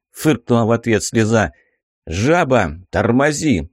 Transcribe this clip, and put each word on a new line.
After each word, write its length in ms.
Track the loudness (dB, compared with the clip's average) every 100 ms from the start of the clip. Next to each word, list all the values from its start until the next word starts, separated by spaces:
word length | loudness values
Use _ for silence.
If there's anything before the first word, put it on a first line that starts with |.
| _
фыркнула 540 | -4 -2 -2 0 0 2
в 60 |
ответ 320 | 0 0 -2
слеза. 500 | 0 0 2 2 0 -6 _ _ _ _ -8
«Жаба, 760 | -2 0 0 2 0 0 -6 -6
тормози!» 800 | -2 0 2 0 0 -2 -2 -4